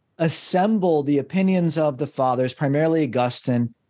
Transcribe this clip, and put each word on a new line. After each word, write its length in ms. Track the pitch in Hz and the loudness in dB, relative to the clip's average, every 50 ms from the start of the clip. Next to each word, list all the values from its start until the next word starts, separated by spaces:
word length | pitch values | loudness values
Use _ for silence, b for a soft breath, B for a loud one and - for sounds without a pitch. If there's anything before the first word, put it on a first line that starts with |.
| _ _ _ - | _ _ _ -4
assemble 840 | 165 160 151 - - - - 185 180 214 226 214 180 180 165 151 143 | -2 -2 0 -2 -2 0 0 0 2 2 2 0 2 2 2 2 2
the 160 | 139 147 139 | 0 0 0
opinions 600 | 135 - - 185 190 190 190 185 175 165 151 165 | -2 -2 -2 0 2 2 2 2 0 0 0 0
of 180 | 156 151 143 | 0 0 -2
the 100 | 123 147 | -2 -6
fathers, 460 | 139 - - 135 127 127 123 131 127 - | -6 -4 -2 -2 0 0 0 -2 -2 -2
primarily 520 | - 156 139 139 147 156 160 160 165 156 | -2 -2 -2 0 0 0 2 2 0 0
Augustine, 720 | 135 107 127 123 123 120 - - - 127 120 120 117 - _ _ _ | 0 0 0 0 -2 -2 -4 -4 -2 -2 0 -2 -2 -6 _ _ _